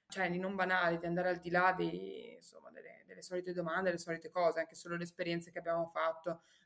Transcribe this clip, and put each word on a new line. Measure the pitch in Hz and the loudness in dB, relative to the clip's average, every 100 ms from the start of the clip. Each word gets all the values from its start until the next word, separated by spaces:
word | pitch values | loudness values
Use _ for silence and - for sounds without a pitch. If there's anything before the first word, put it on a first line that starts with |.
| _ | _
cioè, | - 180 | -2 0
di | 175 | 0
non | 185 | 0
banale, | 196 185 180 175 165 | 2 2 4 4 2
di | 170 | 0
andare | 170 180 | 2 2
al | 175 | 0
di | 175 | 2
là | 175 185 170 | 4 6 4
di, | 170 180 190 190 120 | 0 -2 -6 -10 -12
insomma, | - - - - | -16 -20 -20 -20
delle, | 156 - - - | -18 -18 -20 -20
delle | 185 | -14
solite | - 180 180 | -6 -4 -4
domande, | 175 170 170 185 | -2 -2 0 2
delle | 170 | 0
solite | 170 165 156 | -2 -6 -4
cose, | 180 175 160 | 2 4 4
anche | 160 170 | -2 -6
solo | 175 | -6
le | 170 | -4
esperienze | 170 - 175 170 165 | -4 -4 -2 -2 -2
che | - | -6
abbiamo | 165 170 165 | -2 0 0
fatto, | 160 160 160 - 165 _ _ | 0 0 0 -4 -6 _ _